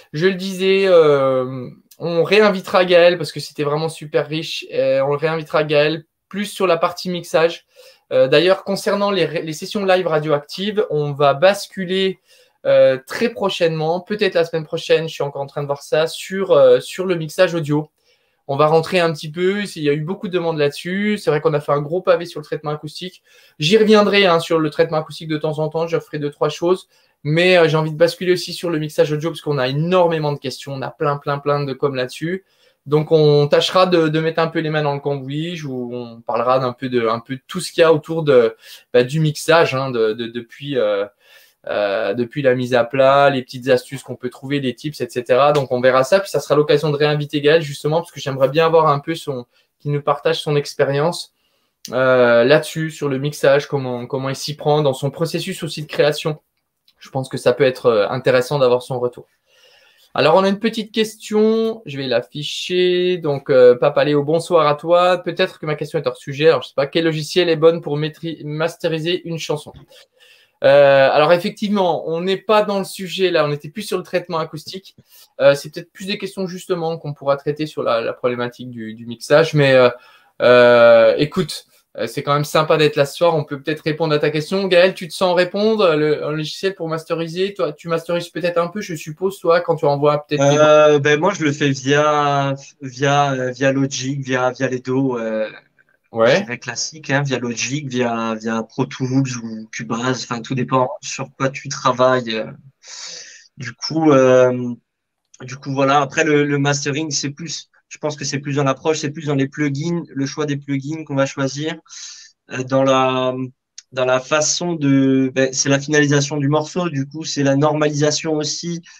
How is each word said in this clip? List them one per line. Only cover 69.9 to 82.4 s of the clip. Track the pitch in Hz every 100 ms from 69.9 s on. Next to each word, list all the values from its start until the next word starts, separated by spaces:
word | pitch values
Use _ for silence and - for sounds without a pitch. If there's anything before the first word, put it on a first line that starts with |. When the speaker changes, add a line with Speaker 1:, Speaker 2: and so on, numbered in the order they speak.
| - _ _ _ _ _ _
Speaker 1:
Euh, | 135 143 139 139 135
alors, | 143 151
effectivement, | 175 196 - 202 208 180 151 -
on | 165
n'est | 185 190
pas | - 208
dans | 202 196
le | 190
sujet | - 185 165 185
là. | 165
On | 151
n'était | 147 156
plus | 214
sur | 202 185
le |
traitement | 170 180 175 160
acoustique. | 160 156 - 190 - _ _ _ _ -
Euh, | 139 143
c'est | 156
peut-être | 175 165
plus | - 190
des | 208
questions, | 190 - 185
justement, | 180 - 175 160 165
qu'on | 151 147
pourra | 139 143
traiter | - 147 151
sur | -
la, | 120 117
la | 117
problématique | 123 127 123 120 - 127
du, | 120 110
du | 110 117
mixage. | 117 - 151 160 151
Mais, | 139
euh, | 131 123 - - _ _ -
euh, | 123 123 120 120 117 117 113 -
écoute, | 147 - 165 - - _ _ -
euh, | 117
c'est | 143
quand | 143
même | 143